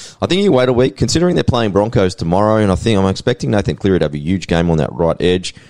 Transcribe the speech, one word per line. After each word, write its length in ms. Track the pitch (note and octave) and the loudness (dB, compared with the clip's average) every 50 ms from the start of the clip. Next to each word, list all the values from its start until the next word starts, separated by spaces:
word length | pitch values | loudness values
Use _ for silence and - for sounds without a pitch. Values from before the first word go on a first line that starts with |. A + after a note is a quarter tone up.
| - - - - | -20 -20 -10 -6
I 60 | - | -4
think 160 | A2+ E3 F#3+ G3+ | -2 0 0 2
you 100 | G3+ D3+ | 2 2
wait 160 | B2+ B2+ B2+ | 2 2 2
a 60 | B2+ | 2
week, 240 | A#2 B2+ C3+ - - | 2 2 0 0 -2
considering 360 | C3+ C3+ - D#3+ E3+ F3+ F3 | -2 -2 0 0 0 0 0
they're 80 | D3+ C#3+ | 0 0
playing 300 | - - A#2+ A#2 G#2+ F2+ | 0 0 0 0 0 0
Broncos 420 | F#2+ G#2 G#2+ - A2+ G2 F#2 F#2 | 0 0 0 0 0 0 0 -2
tomorrow, 420 | - F2+ E2 F2 F#2+ G#2 G#2+ G#2+ | -4 -4 -2 0 2 2 2 2
and 140 | A2 G#2+ G2+ | 2 2 2
I 40 | F#2 | 0
think 240 | E2+ D2+ A#2 A2+ G2 | 0 0 0 0 2
I'm 80 | F#2+ | 2
expecting 440 | F#2+ F#2+ - - - B2 - - C#3 | 0 -2 -2 -2 -4 -2 -2 -2 -2
Nathan 260 | A#2 G#2 F#2+ - D#2+ | -2 0 0 -2 -4
Cleary 220 | - - G2+ F#2+ E2+ | -2 0 0 2 2
to 40 | D#2+ | 0
have 100 | D2+ C#2+ | 0 -2
a 40 | D2 | -4
huge 280 | D2 D#2 F#2+ F#2 - | -4 -2 -4 -2 -2
game 220 | - F2+ E2 E2+ F2 | -2 0 0 2 2
on 60 | E2 | 2
that 160 | D#2 C#2+ - - | 0 0 -2 -2
right 240 | C2+ E2+ E2 D#2 - | -2 -2 -2 0 0
edge. 360 | - F2+ F2+ F#2 F#2 - - - - | 0 0 0 0 -2 -6 -14 -16 -20